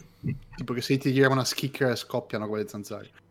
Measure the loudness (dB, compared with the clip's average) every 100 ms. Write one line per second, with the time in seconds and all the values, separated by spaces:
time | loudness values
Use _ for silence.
0 | -12 _ -6 -6 -10 -10 -6 -4 0 2
1 | 4 6 6 6 2 -2 -4 0 0 0
2 | -2 -6 -4 -6 -4 -4 -6 -8 -12 -12
3 | -14 -20 _